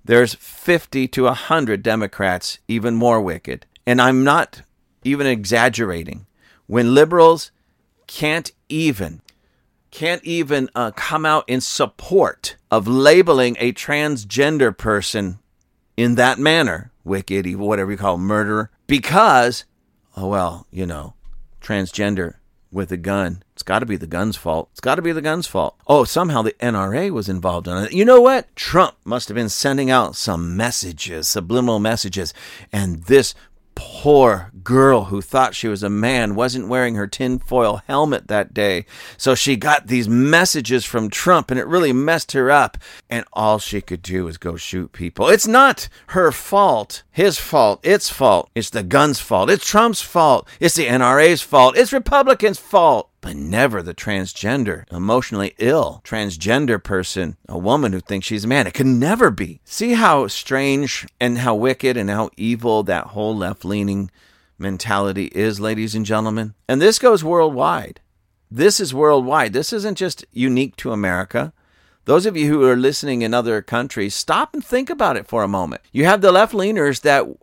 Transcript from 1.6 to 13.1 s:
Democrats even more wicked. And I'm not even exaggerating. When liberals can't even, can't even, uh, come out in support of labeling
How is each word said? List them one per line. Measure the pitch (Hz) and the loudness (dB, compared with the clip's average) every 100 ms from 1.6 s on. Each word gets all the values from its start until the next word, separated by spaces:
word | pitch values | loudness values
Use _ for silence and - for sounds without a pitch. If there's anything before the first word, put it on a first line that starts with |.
| 120 98 | 0 -2
Democrats | 110 110 101 - 95 90 - - - | -2 -2 -4 -2 -2 -2 -6 -12 -6
even | 113 120 117 | -4 -2 2
more | 120 113 | 2 2
wicked. | 92 82 - 64 - _ - | 0 -6 -10 -14 -14 _ 0
And | 123 | 4
I'm | 127 131 | 4 4
not | 135 160 - - _ _ _ _ | 4 2 -2 -8 _ _ _ _
even | 127 143 139 | -4 -2 0
exaggerating. | 113 95 117 123 113 104 85 78 92 - _ _ _ - | -2 0 2 2 0 -4 -6 -10 -14 -18 _ _ _ -4
When | 117 120 | 0 4
liberals | 135 156 175 165 165 - _ _ _ _ _ - | 6 6 6 6 6 -2 _ _ _ _ _ -20
can't | - 151 160 - - _ | -6 -4 -4 -8 -18 _
even, | 156 160 101 82 82 _ _ _ _ _ _ _ | -2 -2 -2 -8 -10 _ _ _ _ _ _ _
can't | - 160 175 | -8 -6 -4
even, | 165 170 143 143 131 123 | -4 -6 -2 -4 -4 -4
uh, | 113 | -6
come | - - 156 156 | -6 -6 -2 0
out | 156 - | 0 -2
in | 127 | -4
support | - - 120 - - 190 117 - - - _ | -4 -4 -4 -4 -2 2 2 -2 -12 -14 _
of | 110 101 | -2 2
labeling | 131 143 | 4 8